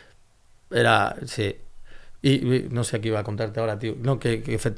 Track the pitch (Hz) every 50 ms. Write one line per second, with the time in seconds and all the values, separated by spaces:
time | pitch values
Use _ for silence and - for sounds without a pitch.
0 | - - - - _ _ _ _ _ - - - _ - - - 120 117 113 104
1 | 101 - - - 131 123 - 123 107 98 - - - - - - - - - -
2 | - - - - - 139 135 131 - 123 127 127 - - 120 120 117 - - 107
3 | 107 113 110 104 107 110 104 101 110 104 107 113 113 110 104 104 117 110 - -
4 | 117 131 135 113 - 120 117 113 - - 113 104 - 113 104